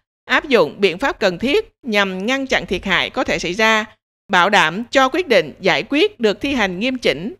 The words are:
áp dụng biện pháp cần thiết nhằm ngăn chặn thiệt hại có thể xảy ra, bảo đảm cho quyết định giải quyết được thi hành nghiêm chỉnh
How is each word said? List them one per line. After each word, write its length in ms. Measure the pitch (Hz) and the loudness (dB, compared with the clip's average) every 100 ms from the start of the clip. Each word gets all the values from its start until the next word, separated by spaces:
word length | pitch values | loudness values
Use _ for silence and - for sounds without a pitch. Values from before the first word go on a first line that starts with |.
| _ _ - | _ _ -4
áp 240 | 269 320 | -2 2
dụng 260 | 226 143 - | 2 2 0
biện 200 | 196 170 | 0 0
pháp 220 | 277 - | -4 -2
cần 200 | 196 170 | -2 -2
thiết 340 | 247 415 - _ | 0 -2 -2 _
nhằm 420 | 254 208 196 185 214 | -2 0 0 -2 -4
ngăn 220 | 269 262 | -4 -2
chặn 180 | 202 - | -4 -2
thiệt 200 | 180 196 | -4 0
hại 240 | 165 117 | 0 0
có 140 | - | -4
thể 160 | - 165 | -4 -4
xảy 140 | 175 | -4
ra, 320 | 196 220 220 220 _ _ _ - | 0 0 0 -2 _ _ _ -2
bảo 180 | 185 190 | 2 4
đảm 340 | 202 160 180 240 | 4 2 0 -2
cho 180 | 269 262 | 2 2
quyết 180 | 330 359 | 0 2
định 260 | 196 156 - | 2 2 -2
giải 240 | 185 147 214 | 0 0 0
quyết 300 | 285 415 - | 0 0 0
được 220 | 214 - | -2 0
thi 120 | 285 | -4
hành 260 | 254 196 180 | -2 -2 -2
nghiêm 180 | 247 254 | -4 -2
chỉnh 360 | 196 139 202 | -2 -2 -6